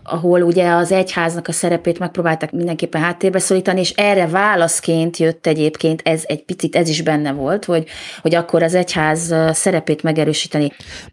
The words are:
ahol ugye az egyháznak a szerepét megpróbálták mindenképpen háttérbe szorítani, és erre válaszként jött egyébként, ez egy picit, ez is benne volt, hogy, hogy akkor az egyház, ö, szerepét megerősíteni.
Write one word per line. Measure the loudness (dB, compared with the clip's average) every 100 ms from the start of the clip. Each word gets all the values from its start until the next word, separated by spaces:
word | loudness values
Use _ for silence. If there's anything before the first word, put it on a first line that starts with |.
ahol | -8 -2 2 4
ugye | 4 2 2
az | 2 2
egyháznak | 0 0 -2 -2 -4 -6
a |
szerepét | -4 0 0 0 -2
megpróbálták | -4 -2 -2 -2 -4
mindenképpen | -4 -4 -4 -4 -2
háttérbe | -2 0 0 0
szorítani, | 2 0 2 0
és | 0
erre | 2 4 4 2
válaszként | 2 2 2 2 0 0 2 0 0
jött | 0 0 0
egyébként, | 2 0 0 0 -2 -2
ez | -4 -4
egy | -6
picit, | -6 -4 -2 0
ez | 0
is | 0
benne | 0 0 -2
volt, | -4 -2 -2 0
hogy, | -2 -2 -10 -16 -6
hogy | 0 0
akkor | 2 2
az | 2 2
egyház, | 0 0 0 0 0
ö, | 2 2
szerepét | 2 0 0 0 -2
megerősíteni. | 0 0 0 0 -2 -2 -2 -4 -14 -18 -18